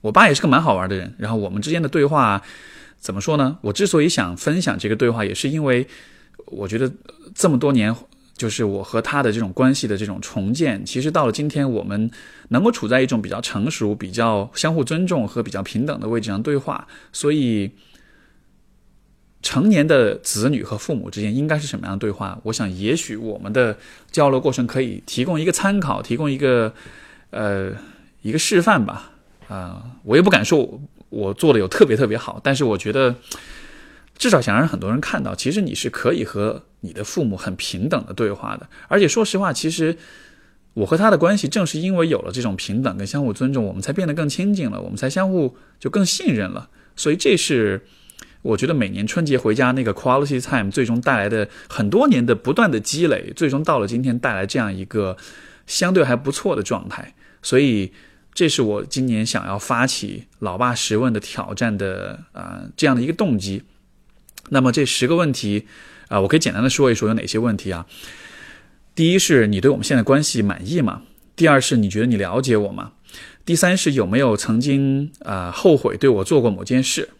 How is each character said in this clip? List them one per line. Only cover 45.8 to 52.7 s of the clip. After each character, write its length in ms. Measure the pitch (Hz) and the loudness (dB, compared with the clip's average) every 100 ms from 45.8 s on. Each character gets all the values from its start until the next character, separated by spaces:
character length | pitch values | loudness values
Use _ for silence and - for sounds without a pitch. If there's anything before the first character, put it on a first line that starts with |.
| - | -4
更 160 | 208 185 | 0 2
信 280 | - 370 | 2 0
任 160 | 117 185 | 0 -2
了。 200 | - - - _ - | -6 -14 -20 _ -4
所 160 | 151 | 0
以 60 | 151 | 2
这 180 | - 175 | 4 4
是 500 | - 135 107 95 - _ - - - - | 4 2 2 0 -6 _ -20 -20 -20 -10
我 160 | - 104 | -2 0
觉 80 | 131 | 0
得 80 | |
每 160 | 156 101 | 0 -2
年 160 | 98 107 | -2 -4
春 200 | - 156 | -2 0
节 120 | 131 | 2
回 160 | 113 | 2
家 180 | 107 127 | 2 2
那 120 | 131 | 2
个 100 | 113 | -2
quality 480 | 95 127 131 143 135 | -2 2 2 2 -2
time 300 | 123 135 98 | -2 -2 -2
最 140 | 123 120 | 0 0
终 140 | 120 | 0
带 180 | 123 123 | 0 0
来 120 | 101 | 0
的 180 | 110 101 - - | -2 -4 -6 -12
很 200 | - 104 | -4 0
多 180 | 185 285 | 4 4
年 180 | 151 120 | 4 4
的 80 | |
不 180 | 110 - | 0 2
断 180 | - 220 | 2 2